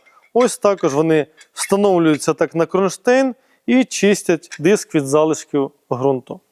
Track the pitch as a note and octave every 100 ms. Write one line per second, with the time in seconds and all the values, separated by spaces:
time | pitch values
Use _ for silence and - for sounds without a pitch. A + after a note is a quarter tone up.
0 | _ _ _ A#3 B3 - G#3 G3 D#3+ C3+
1 | D#3+ D#3 C#3 _ _ - - G3 G3+ F3+
2 | D#3+ D3 - D#3 E3 D#3+ D#3+ F#3 F#3+ -
3 | - B3+ C4+ A#3 _ _ - B3+ B3+ -
4 | G3+ F#3 - E3 - - D#3 G#3+ - D#3+
5 | C3+ D3+ D#3+ D3+ - D3 C#3 - - B2
6 | C3+ C3 - F#3+ _